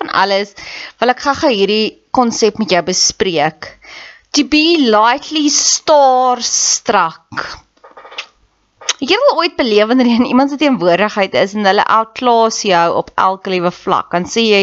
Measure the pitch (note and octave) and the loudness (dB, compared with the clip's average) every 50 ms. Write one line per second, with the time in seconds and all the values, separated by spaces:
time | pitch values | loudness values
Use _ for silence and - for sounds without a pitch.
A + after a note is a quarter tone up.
0 | F4+ - - - F#3+ G3 G3 G3 G#3 G3+ - - - - - - - - - - | -8 -6 -2 -2 0 0 0 -2 -4 -6 -10 -18 -20 -18 -16 -16 -18 -18 -10 -4
1 | A#3 A#3+ B3 - - D4 C4+ C4+ - D4 A#3 G3 G3 F#3+ G#3 G#3+ A3 G3+ - _ | -2 -2 -2 -2 -2 -4 -2 0 0 0 2 2 2 0 0 0 -2 -2 -6 _
2 | _ _ - B3+ B3 A#3 - - A3+ G#3+ G#3 - A3 - F#3 F3 D#3+ F3+ F3+ - | _ _ -2 0 0 0 0 0 0 0 0 -2 -2 0 0 0 0 0 -2 -2
3 | - - - - - F#3+ E3+ D3+ C#3+ D#3+ - _ - - - - - - - - | -2 -2 -2 -2 -4 -2 0 0 0 -2 -2 _ -14 -20 -20 -20 -20 -20 -20 -20
4 | - - - - _ _ - C#4+ C#4+ B3 D4+ D4+ D#4 E4 F4 D#4+ C#4 A#3 G#3+ G#3 | -20 -20 -20 -20 _ _ -2 -2 0 0 2 2 2 2 2 2 2 2 4 4
5 | G#3+ A#3 B3 C#4+ - - D#4 D#4 D4 D4 - - - - - - - - D#4 D4 | 4 2 0 -2 -4 -6 -4 -2 0 0 0 0 0 -2 -2 -2 0 2 4 4
6 | C#4 C4 B3+ B3+ B3+ B3+ B3 A#3+ A#3 - - - - - - - - - G#3+ G3 | 4 4 4 2 2 0 0 -2 -2 -4 -4 -2 -2 -2 -2 -2 -2 0 0 0
7 | F3 E3 - - _ _ - - - - - - - _ _ _ - - - - | 0 0 -4 -10 _ _ -12 -12 -12 -12 -12 -18 -20 _ _ _ -20 -20 -20 -20
8 | - - - - - - _ _ _ _ _ _ _ _ _ _ - - - - | -20 -18 -16 -16 -16 -16 _ _ _ _ _ _ _ _ _ _ -8 -8 -8 -6
9 | C#4 B3 F#4 A4 C#5 C#5+ - - E4 F4+ - - D4 A3+ G#3 G#3 G#3+ A3 B3 C4 | -4 -2 0 2 2 2 2 0 -2 -2 -2 -2 -2 0 2 2 2 2 2 2
10 | B3 A#3+ A#3 A3+ B3 - B3 B3 C#4 C#4 C#4+ C4 D#4 C#4+ C4 F3 E3+ F3+ E3+ F3 | 2 2 2 2 0 2 2 0 0 0 0 0 0 0 0 0 2 2 2 2
11 | G#3 G#3+ - G#3+ G3 F#3 - B2 F3+ G3 G3+ G#3+ G#3 F#3+ F#3+ G#3 - - - A3 | 0 -2 -2 -2 -2 0 0 0 0 0 -2 -2 0 0 2 2 2 2 2 0
12 | A3 A3 - - B3+ B3 A#3 A3+ A3+ A3+ A3+ - - G3+ F3+ E3+ E3+ E3+ - A#2 | 0 -2 -6 -4 0 2 2 4 2 2 0 -2 -2 0 2 2 2 0 0 -2
13 | - - - - F#3 F#3+ F#3+ F#3+ - G3+ F#3 F3+ E3+ F3 F3 - - G3+ E3 C3 | -4 -4 -4 -2 -2 -2 -2 -4 -6 -6 -4 -2 -2 -4 -4 -6 -4 -2 -2 -2
14 | - - - F3 F3+ - - A3+ A3+ A3 G#3 G3 | -2 -2 -2 -4 -2 -2 -2 0 2 2 2 4